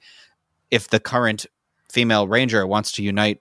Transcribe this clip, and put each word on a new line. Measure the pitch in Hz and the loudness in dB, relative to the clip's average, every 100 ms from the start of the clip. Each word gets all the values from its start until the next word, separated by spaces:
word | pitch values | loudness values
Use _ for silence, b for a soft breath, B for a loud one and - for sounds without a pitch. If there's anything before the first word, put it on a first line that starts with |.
| b b b b _ _ _ | b b b b _ _ _
if | 117 - | -2 2
the | 110 | -2
current | - 123 117 107 - _ _ _ _ | 0 -2 0 -2 -10 _ _ _ _
female | 123 117 107 98 | 0 2 2 2
Ranger | 113 131 110 95 | 0 0 0 0
wants | 104 - | -2 -4
to | - | -4
unite | 101 101 104 104 | -2 0 0 -2